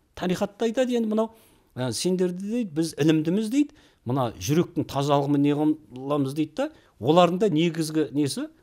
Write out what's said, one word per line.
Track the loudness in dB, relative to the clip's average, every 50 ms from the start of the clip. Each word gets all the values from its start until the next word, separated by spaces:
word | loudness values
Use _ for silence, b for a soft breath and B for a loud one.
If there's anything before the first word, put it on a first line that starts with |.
| _ _ _
тарихатта | -6 -4 -2 -2 -2 -2 -4 -4 -4 -4
айтады | -2 0 0 0 0 0
енді | 0 0 0
мынау, | 0 0 0 -2 b b b b b b b b -8
ә, | -6 -4 -4
«Сендерді», — | -4 -2 0 0 0 2 0 -2 -2 -4 -6 -4
дейді, | -4 -4 -4 -2 -2
«біз | -2 -2 -2 -2 2
ілімдіміз», — | 4 4 4 4 2 0 0 0 0 0 2
дейді, | 0 0 0 b b b b b b _
«мына | -4 -2 -2 -2 -4 -4
жүректің | -6 -4 0 2 2 0 0 -2 -6 -6
тазалығымен | -4 -4 -4 0 2 2 2 2 2 2 2
не | 2 2 2
қыламыз», — | 2 2 0 0 -2 -6 -14 -16 -12 -6 -4 -2 -2 -2 -2 -2
дейді | -4 -6 -4 -4
да, | -6 -6 -6 b b b b b b
олардың | 0 2 4 6 6 4 4 2
да | 0 0
негізгі | 2 2 2 0 0 -2 -4 -2 -2 -2 -2 0 0
несі, | -2 -2 -2 -2 -6 -8 -10 b b